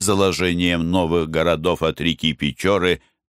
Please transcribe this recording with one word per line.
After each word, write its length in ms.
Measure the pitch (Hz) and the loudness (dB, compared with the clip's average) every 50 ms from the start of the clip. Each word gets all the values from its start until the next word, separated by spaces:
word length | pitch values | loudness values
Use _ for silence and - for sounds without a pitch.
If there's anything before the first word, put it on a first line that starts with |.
заложением 880 | 92 101 101 95 98 95 85 82 90 90 87 87 90 87 87 85 82 85 | -2 0 2 2 2 2 2 0 0 0 0 0 0 0 0 0 0 0
новых 380 | 90 95 87 80 85 87 82 80 | 0 0 0 2 0 0 0 0
городов 540 | 80 80 82 87 82 76 78 90 85 - 82 | 0 0 2 2 0 0 0 -2 -2 0 -2
от 160 | 80 76 - | -4 -2 -2
реки 320 | 76 85 78 - - 80 | -2 -2 -2 0 -2 -4
Печоры 680 | 76 - 73 71 67 - - 95 101 95 87 90 85 - _ _ _ _ _ _ | -2 -2 -4 -6 -4 -2 0 0 0 2 2 0 0 -2 _ _ _ _ _ _